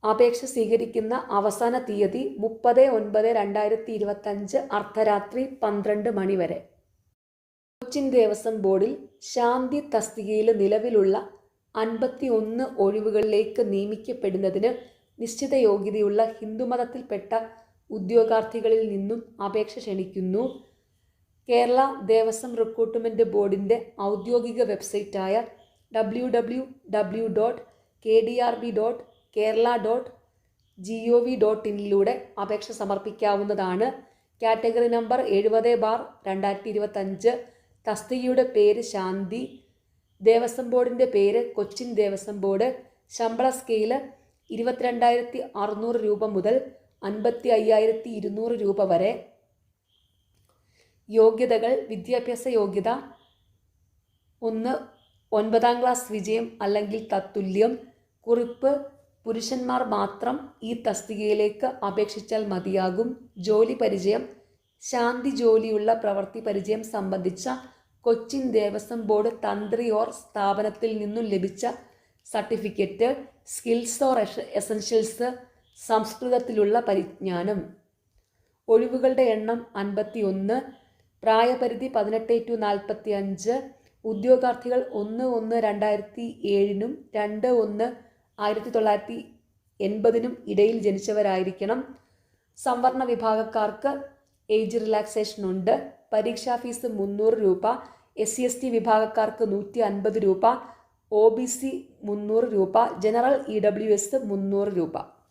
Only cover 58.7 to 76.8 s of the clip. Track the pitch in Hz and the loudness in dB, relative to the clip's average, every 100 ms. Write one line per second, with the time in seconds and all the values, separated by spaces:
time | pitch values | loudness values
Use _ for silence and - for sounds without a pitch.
58.7 | 285 - - _ _ 226 226 226 262 247 | 0 -4 -18 _ _ -6 -6 -4 -4 -2
59.7 | 247 233 208 196 - 247 277 - _ 220 | -2 0 -2 -2 -4 -4 -4 -8 _ -8
60.7 | 233 233 196 - 214 214 214 208 208 - | -4 -4 -4 -6 -4 0 2 2 0 -4
61.7 | - 202 196 208 220 208 220 208 190 185 | -2 -4 -2 -2 -4 -6 -4 -2 -4 -2
62.7 | 190 185 185 240 254 - - 180 214 226 | 0 0 0 -2 -4 -14 -10 0 4 4
63.7 | - 220 196 185 226 - - _ _ _ | 2 0 0 0 0 -4 -16 _ _ _
64.7 | _ - 247 233 247 262 269 233 220 220 | _ -6 0 0 0 -4 2 4 4 4
65.7 | 214 214 226 214 196 190 226 226 202 190 | 0 2 2 0 -2 -4 -6 -4 -4 -2
66.7 | 214 220 214 190 190 180 180 254 254 - | -4 -4 -6 -4 -2 -4 -4 -6 -8 -10
67.7 | _ _ _ 240 233 226 277 262 220 214 | _ _ _ 0 0 0 -4 0 2 0
68.7 | 208 - 240 208 208 214 226 208 202 208 | -4 -8 -8 0 2 2 -2 -4 -4 -2
69.7 | 226 240 208 240 - - 214 196 196 214 | -2 0 0 0 -6 -12 -2 0 0 -2
70.7 | 208 226 214 208 220 220 196 185 - 240 | -2 -4 -2 -4 -4 -2 0 -2 -4 -6
71.7 | 233 - _ _ _ - 220 202 226 214 | -6 -16 _ _ _ -6 -6 -2 -4 -4
72.7 | 202 190 - 233 277 - _ - - 233 | -2 -4 2 0 0 -8 _ -14 -10 -2
73.7 | 233 233 - 269 254 214 - - 202 202 | 0 0 0 2 2 0 -4 -6 -6 -4
74.7 | 214 214 226 220 - 240 247 - _ _ | -6 0 0 0 -4 -6 -6 -18 _ _
75.7 | _ - 220 214 - 247 247 247 220 202 | _ -2 0 0 -6 0 0 0 2 4
76.7 | 226 | 2